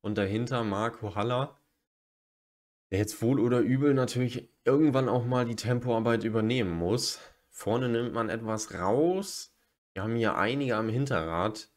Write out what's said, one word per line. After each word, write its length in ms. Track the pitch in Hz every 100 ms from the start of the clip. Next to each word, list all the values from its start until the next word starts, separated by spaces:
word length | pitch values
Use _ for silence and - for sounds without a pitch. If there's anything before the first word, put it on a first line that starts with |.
Und 160 | 107 107
dahinter 460 | 98 107 123 127
Marco 500 | 110 98 113 - 107
Haller, 400 | 98 110 123 139 - _ _ _ _ _ _ _ _ _ _ _ _ _
der 100 | 95
jetzt 200 | 107 -
wohl 180 | 113 135
oder 220 | 120 123
übel 320 | 107 131 143
natürlich 560 | 135 123 123 123 120 - _
irgendwann 460 | - 139 156 131 127
auch 160 | 123 120
mal 180 | 127
die 120 | 120 113
Tempoarbeit 680 | 113 123 123 113 113 113
übernehmen 460 | 113 113 110 127 98
muss. 500 | 82 85 123 - - - _ _
Vorne 380 | - - 117 127
nimmt 260 | 117 120
man 160 | 117 110
etwas 420 | 113 110 110 -
raus. 840 | 87 92 123 165 185 196 - - _ _ _ _
Wir 120 | 95
haben 120 | 107 117
hier 220 | 110 -
einige 360 | 101 135 135 110
am 120 | 110
Hinterrad. 840 | 117 135 107 80 82 104 107 -